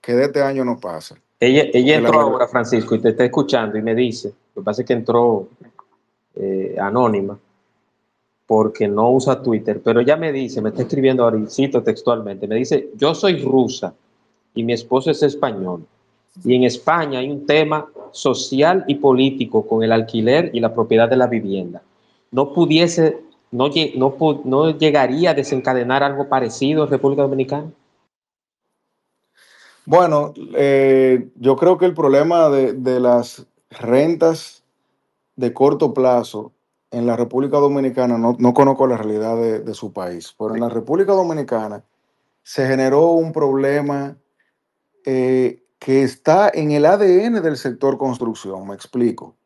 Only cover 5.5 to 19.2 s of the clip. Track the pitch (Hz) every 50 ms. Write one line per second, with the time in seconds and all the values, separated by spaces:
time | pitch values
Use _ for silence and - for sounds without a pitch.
5.5 | _ _ - - _ - _ _ _ _ _ _ _ _ _ _ _ - 98 98
6.5 | 95 95 95 - - - 95 98 104 123 127 117 107 101 98 98 101 - _ _
7.5 | _ _ _ _ _ _ _ _ _ _ _ _ _ _ _ _ _ _ _ _
8.5 | 110 110 110 107 - - 113 101 101 104 113 120 127 135 131 139 131 - - 123
9.5 | 113 107 113 - 107 113 - 120 117 117 117 127 151 160 170 160 143 135 131 117
10.5 | - 117 107 110 107 - 123 - - 143 131 131 131 127 120 117 110 107 107 107
11.5 | - - 135 139 135 123 113 113 107 - - 123 120 113 107 104 98 95 107 101
12.5 | 110 113 135 135 160 143 - - - 110 135 151 165 165 - 196 180 143 127 123
13.5 | 127 135 123 110 - - - 87 - _ _ _ _ _ _ _ _ _ _ _
14.5 | _ 117 113 117 120 113 117 - 127 135 131 165 151 - 151 143 - - - 131
15.5 | 107 98 95 92 90 85 80 _ _ _ _ _ _ _ _ _ _ - - 117
16.5 | 127 123 127 120 117 123 - - 160 170 160 147 139 127 127 139 143 143 143 -
17.5 | 147 156 156 151 151 156 147 - _ - - - - - - 139 123 - - -
18.5 | 135 131 147 165 185 185 - - 143 143 - 139 127 127